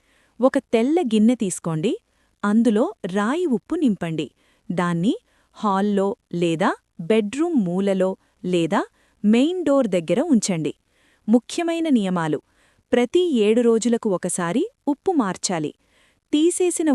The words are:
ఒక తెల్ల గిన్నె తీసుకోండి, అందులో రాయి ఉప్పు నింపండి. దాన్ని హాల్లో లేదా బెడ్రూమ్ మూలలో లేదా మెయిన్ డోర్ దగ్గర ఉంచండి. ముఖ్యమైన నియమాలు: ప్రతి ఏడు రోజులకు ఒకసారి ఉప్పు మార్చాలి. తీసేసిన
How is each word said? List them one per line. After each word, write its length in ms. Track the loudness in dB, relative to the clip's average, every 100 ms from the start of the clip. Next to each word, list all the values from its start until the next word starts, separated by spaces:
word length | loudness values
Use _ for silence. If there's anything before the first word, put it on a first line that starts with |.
| _ _ _ -2
ఒక 180 | 0 0 0
తెల్ల 240 | 0 2 0 2
గిన్నె 240 | 2 4 2
తీసుకోండి, 560 | -2 -4 -6 -2 -2 -4 _ _ _ _
అందులో 400 | 0 2 4 2 0 -4 -6 -2
రాయి 300 | -2 -2 -2 -4
ఉప్పు 200 | -4 -2 0
నింపండి. 420 | 0 -4 -6 -8 _ _ _ -8
దాన్ని 420 | -4 -2 0 0 -2 _ _ _ -6
హాల్లో 480 | -2 0 0 0 -2 -4 _ -4
లేదా 340 | -2 0 -2 -4 _ -8
బెడ్రూమ్ 560 | -2 0 0 -2 0 0
మూలలో 460 | 0 -2 0 0 -2 -4 _ _
లేదా 360 | -4 -2 0 -2 -4 _ _ _
మెయిన్ 380 | 2 4 2 0
డోర్ 240 | 0 2 2
దగ్గర 320 | -2 0 -2 2
ఉంచండి. 420 | 2 2 -2 -4 -8 _ _ _ _ 0
ముఖ్యమైన 600 | 0 0 -4 -4 -2 0
నియమాలు: 500 | 0 0 -2 -2 -4 -6 _ _ _ _
ప్రతి 300 | 0 2 2 2 2
ఏడు 180 | 2 2
రోజులకు 460 | 2 2 2 0 -2 -4
ఒకసారి 480 | -4 -4 -2 -2 -4 -4 -6
ఉప్పు 240 | -4 -2 0
మార్చాలి. 520 | -2 -4 -4 -4 -6 -10 _ _ _ _ _
తీసేసిన 560 | 0 2 2 -2 0 2